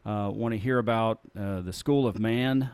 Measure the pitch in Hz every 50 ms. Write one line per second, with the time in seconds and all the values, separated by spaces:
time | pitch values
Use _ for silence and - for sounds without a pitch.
0 | - 104 107 104 101 101 101 107 117 117 117 107 92 127 131 123 113 117 113 113
1 | 113 113 110 - - - - 104 101 98 98 92 90 90 90 - - 151 143 139
2 | 131 117 92 101 110 113 117 123 127 131 131 135 135 131